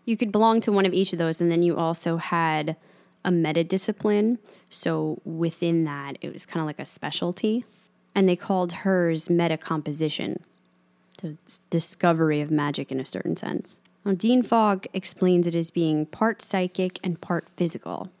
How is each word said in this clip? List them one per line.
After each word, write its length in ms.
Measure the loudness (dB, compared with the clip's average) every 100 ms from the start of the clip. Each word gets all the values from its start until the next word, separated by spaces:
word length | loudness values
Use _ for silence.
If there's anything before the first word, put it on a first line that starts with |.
You 120 | -4 -2
could 140 | 2
belong 300 | 4 6 6
to 100 | 4
one 160 | 4 4
of 80 |
each 180 | 4 2
of 60 | 0
those, 220 | 0 2
and 100 | 2
then 140 | 4
you 120 | 2 2
also 420 | 0 -2 -2 -4
had 580 | -2 0 2 0 -2 -6 _ _ _ _
a 80 | 0
meta 320 | 2 2 0
discipline. 720 | 0 0 -2 -2 0 2 2 0 -6 -20 _
So 500 | -6 -2 -2 -2 -6
within 580 | -8 -4 -4 -2 0 2
that, 340 | 0 -4 -10 -10
it 120 | -12
was 140 | -12 -8
kinda 180 | -6
like 140 | -6 -6
a 80 | -10
specialty. 760 | -8 -8 -4 -4 -2 -2 -2 -6 _ _ _ _
And 140 | 2 2
they 80 | 2
called 360 | 0 0 -2 -2
hers 440 | 0 2 2 0 0
meta 280 | 2 2 -2
composition, 880 | -4 -6 -4 -2 -2 -2 -6 -8 _ _ _ _ _ _ _ -14
so 100 | -12 -12
it's 180 | -14 -16 -4
discovery 720 | -2 -2 0 2 4 2 0
of 120 | 0
magic 400 | 0 0 -4 -6
in 80 | -6
a 40 |
certain 320 | -6 -6 -4 -4
sense. 440 | -4 -6 -8 -16 _ _
Now, 80 | -2
Dean 320 | 0 2 2
Fogg 420 | 4 4 4 0 -4
explains 560 | -8 -8 0 4 4 4
it 80 | 0
as 160 | -2
being 340 | -2 0 0 -2
part 340 | 0 0 0
psychic 600 | -2 -2 -2 -2 -4 -4
and 180 | -6 -6
part 280 | -4 -4 -4
physical. 600 | -4 -2 -4 -8 -10 -10 -16